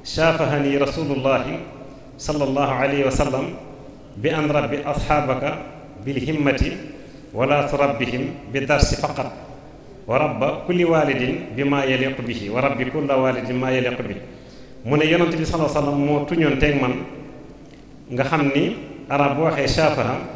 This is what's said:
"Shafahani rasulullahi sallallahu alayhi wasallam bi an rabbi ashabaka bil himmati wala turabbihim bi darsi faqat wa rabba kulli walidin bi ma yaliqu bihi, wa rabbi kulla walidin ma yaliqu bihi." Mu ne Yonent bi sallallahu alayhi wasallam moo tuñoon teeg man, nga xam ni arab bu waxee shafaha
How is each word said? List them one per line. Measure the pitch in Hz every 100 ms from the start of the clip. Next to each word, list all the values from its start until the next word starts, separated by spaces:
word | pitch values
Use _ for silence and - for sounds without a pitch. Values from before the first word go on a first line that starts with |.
"Shafahani | - - 160 160 147 147 139 139
rasulullahi | 139 151 151 135 135 127 123 165 - - - - - -
sallallahu | - 147 135 135 139
alayhi | 127 139 143
wasallam | 135 131 139 127 - - - - - - - -
bi | 127
an | 160 151
rabbi | 147 143 139 143
ashabaka | 143 - 151 143 131 139 160 - - - 98
bil | 110 131
himmati | 127 156 139 131 - - - - - - -
wala | 110 135 143 143
turabbihim | 143 139 139 123 123 143 - -
bi | 131 139
darsi | 147 - -
faqat | 147 143 123 - - - - - - - -
wa | 123
rabba | 156 110 135 156 -
kulli | 180 170
walidin | 165 143 135 127 175 - 110
bi |
ma | 139 143 135
yaliqu | 127 135 135
bihi, | 120 117 101
wa | 113
rabbi | 139 120 127
kulla | 156 139 135
walidin | 131 123 110 127
ma | 131
yaliqu | 131 123 123
bihi." | 113 90 - - - - - - 110
Mu | 147
ne | 156
Yonent | 175 170 170
bi | 160
sallallahu | 170 147
alayhi | 147 143
wasallam | 143 143
moo | 147 143
tuñoon | 170 151 135
teeg | 147 143
man, | 127 123 - - - - - - - - - - -
nga | 123
xam | 139 160 139 139
ni | 175 240 - - -
arab | 139 143 143
bu |
waxee | 160 139 135
shafaha | - 156 143 117 127 -